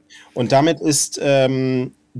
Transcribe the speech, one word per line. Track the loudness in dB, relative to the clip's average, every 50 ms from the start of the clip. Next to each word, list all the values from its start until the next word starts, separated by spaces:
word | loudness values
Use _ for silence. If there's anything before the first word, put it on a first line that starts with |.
| _ _ -20 -20 -20 -10 -4
Und | -4 0 2
damit | 2 4 4 2 0 0
ist, | -2 0 0 0 -2 -4 -6 -4
ähm, | 0 2 2 2 2 2 0 -2 -2 -2 -2 -4 -4 -6 -10 _ _ _ -16